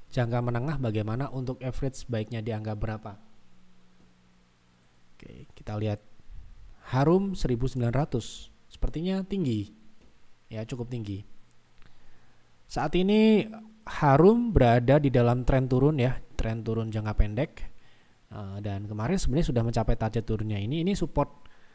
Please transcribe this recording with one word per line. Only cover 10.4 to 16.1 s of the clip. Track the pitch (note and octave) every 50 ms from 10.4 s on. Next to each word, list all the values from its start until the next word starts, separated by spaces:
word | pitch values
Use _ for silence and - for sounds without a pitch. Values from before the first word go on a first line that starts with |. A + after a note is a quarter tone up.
| _
Ya, | - - A2
cukup | A2+ A2+ - A#2+ A#2 A#2+ B2+
tinggi. | A#2+ A2 G2+ G2 G2 G2+ - - - - _ - - _ _ _ - - - - - - - - - - - - - - _ - _ - -
Saat | - - C3 D#3 -
ini | F3 F#3 G3 G#3 G#3+ A3 A3 A3 G#3 A3 - - - - - - _
Harum | _ - - - - C#3+ C3+ C#3+ D#3+ G3 A3+ A#3+ A#3+ A#3 F#3+
berada | C#3+ C3 A#2+ A#2 B2 A#2+ A#2+ C3+ D3+
di | D3 C#3
dalam | B2 B2+ A#2+ A#2+ A#2+ B2
tren | B2 - C3+ C3 C3
turun | B2 C3 B2 C3 D3 D#3 C#3+
ya, | A#2+ B2+